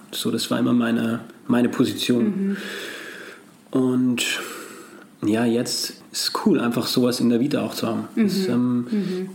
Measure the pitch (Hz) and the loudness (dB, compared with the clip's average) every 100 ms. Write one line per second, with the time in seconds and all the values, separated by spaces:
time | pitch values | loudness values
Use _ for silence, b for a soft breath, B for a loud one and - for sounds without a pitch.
0 | - - 135 117 - 123 123 123 117 117 | -12 -4 -2 -2 -2 0 2 2 2 0
1 | 113 117 - - - 120 120 - 113 - | 0 -4 -6 -12 0 2 2 2 0 0
2 | - 120 107 95 196 202 B B B B | 0 2 2 2 -2 -2 B B B B
3 | B B B B B - - 131 127 127 | B B B B B -20 -4 0 2 4
4 | 127 120 - B B B B B B B | 2 0 -2 B B B B B B B
5 | - - 107 110 120 117 123 - - - | -20 -4 0 2 2 2 0 -4 -6 -10
6 | - - - - 214 147 120 123 - 131 | -10 -6 -4 0 2 4 2 0 0 2
7 | 123 117 117 117 147 127 107 - 117 110 | 2 2 2 4 2 0 -2 -4 -4 -4
8 | 110 - 202 190 185 123 247 247 240 214 | -4 0 2 2 0 2 2 0 0 -2
9 | 175 185 190 | -2 -4 -4